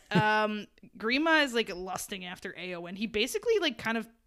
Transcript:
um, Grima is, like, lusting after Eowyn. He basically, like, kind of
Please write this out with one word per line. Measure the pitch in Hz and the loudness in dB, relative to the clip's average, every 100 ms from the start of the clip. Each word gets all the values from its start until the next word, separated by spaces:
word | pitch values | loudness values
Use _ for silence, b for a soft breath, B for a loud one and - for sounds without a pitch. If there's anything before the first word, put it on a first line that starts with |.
| - 214 | -2 2
um, | 214 214 214 208 - _ - 214 | 4 4 2 -2 -8 _ -20 -6
Grima | 220 262 330 311 | 0 2 4 4
is, | 285 | 4
like, | 233 208 180 | 0 -2 -4
lusting | 185 190 - 196 | -6 -6 -8 -10
after | 180 180 190 156 | -10 -10 -10 -10
Eowyn. | 180 175 170 196 | -8 -8 -8 -4
He | 220 | -2
basically, | 214 240 415 480 415 | 0 0 0 2 2
like, | 320 - | 2 0
kind | 226 226 | -2 -2
of | 220 _ | -4 _